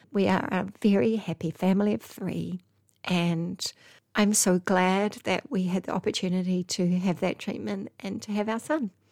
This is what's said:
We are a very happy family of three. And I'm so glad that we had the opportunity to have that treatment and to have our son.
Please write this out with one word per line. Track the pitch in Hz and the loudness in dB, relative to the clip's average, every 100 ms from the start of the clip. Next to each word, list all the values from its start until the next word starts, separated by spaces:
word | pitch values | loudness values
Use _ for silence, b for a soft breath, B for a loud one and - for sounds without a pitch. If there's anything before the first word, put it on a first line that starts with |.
| b | b
We | 202 196 | 0 4
are | 190 - | 2 0
a | 185 196 - | -4 -4 0
very | 208 196 226 220 | 4 4 4 0
happy | 175 165 165 | -4 -4 -6
family | - 185 190 208 | 0 2 4 2
of | 214 | 0
three. | - - 185 160 170 180 _ _ _ _ | -6 -8 -6 -4 -6 -8 _ _ _ _
And | - 180 170 165 170 - - - b b b | -2 2 2 0 -2 -6 -8 -10 b b b
I'm | - 208 | 2 2
so | 208 196 180 | 4 4 2
glad | - 185 185 190 208 220 | 2 2 4 2 0 -4
that | - 185 - | -4 -4 -2
we | 190 | -2
had | 185 185 | 0 -2
the | - | -2
opportunity | 196 214 - 185 185 180 180 | -4 -2 -2 0 0 0 -2
to | 180 - 175 180 | -2 0 0 2
have | 190 165 | 0 0
that | 185 - | -2 -2
treatment | - 202 208 196 - - | -6 -6 -6 -6 -8 -10
and | 196 208 | -8 -8
to | 214 | -4
have | 208 208 | -4 -2
our | 226 | -4
son. | - 311 208 - B | -2 -2 -2 -8 B